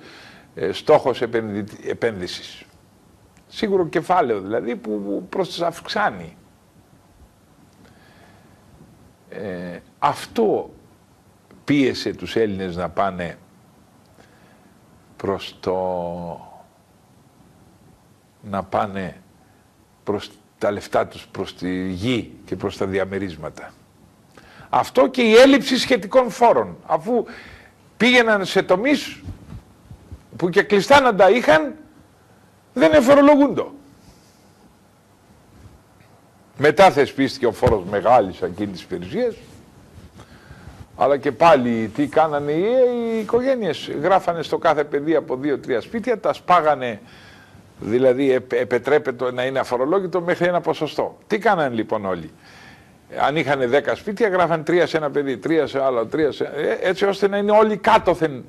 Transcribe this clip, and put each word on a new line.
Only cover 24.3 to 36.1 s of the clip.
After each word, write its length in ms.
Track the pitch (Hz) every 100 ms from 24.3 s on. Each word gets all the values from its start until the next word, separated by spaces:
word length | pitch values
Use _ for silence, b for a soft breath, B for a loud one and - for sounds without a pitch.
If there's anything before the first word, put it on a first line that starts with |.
| B B B B
Αυτό 380 | 127 123 - -
και 140 | -
η 120 | 233
έλλειψη 440 | 226 269 277 - 254
σχετικών 520 | - 254 196 254 240
φόρων, 480 | - 233 143 98 82 -
αφού 400 | 160 170 240 B B B B B B _ -
πήγαιναν 480 | 233 247 226 208 185
σε 160 | 190
τομείς 600 | 151 185 254 294 - - - - - - - _ - - - - - -
που 140 | 180
και 140 | 175
κλειστά 380 | - 202 - 277
να 140 | 262 196
τα 140 | 190
είχαν, 460 | 247 - 311 294 220 - - _ _ _ _ _ _ _
δεν 200 | 247 320
εφορολογούντο. 800 | 311 240 285 285 294 277 139 - - - - - - _ _ _ _ _ _ _ _ _ _ _ _ _ - - - _ _ _